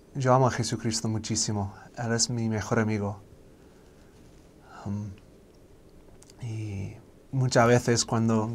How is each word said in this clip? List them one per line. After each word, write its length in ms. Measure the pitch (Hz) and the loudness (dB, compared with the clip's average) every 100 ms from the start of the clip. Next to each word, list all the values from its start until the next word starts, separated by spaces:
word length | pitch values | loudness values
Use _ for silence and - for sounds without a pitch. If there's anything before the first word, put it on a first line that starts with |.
| - 147 | -12 0
yo 140 | 131 | 4
amo 140 | 127 127 | 6 4
a 40 | |
Jesucristo 560 | - 110 110 117 110 113 | 2 -2 -4 -4 -4 -2
muchísimo. 680 | 110 107 110 - 104 98 - - - | -4 -2 -2 -2 -2 -4 -8 -16 -8
Él 140 | 117 | -4
es 180 | 117 - | -2 -2
mi 200 | 120 113 | -2 -2
mejor 300 | 110 - 113 | -2 0 0
amigo. 420 | 107 107 101 101 - - - - - - - - - - - - - - - - 101 | 0 -2 -4 -8 -16 -20 -20 -20 -20 -20 -20 -20 -20 -20 -20 -20 -20 -20 -20 -14 -10
Um, 260 | 101 104 92 - - - - - - - - - - - - | -8 -8 -14 -20 -20 -20 -20 -20 -20 -20 -20 -20 -20 -20 -14
y 540 | 117 110 107 98 101 - - - - | -10 -8 -8 -8 -8 -12 -20 -20 -6
muchas 360 | 131 127 123 117 | -2 2 6 6
veces 380 | 120 123 117 - | 6 4 0 0
cuando 420 | 113 113 110 110 | 0 2 2 0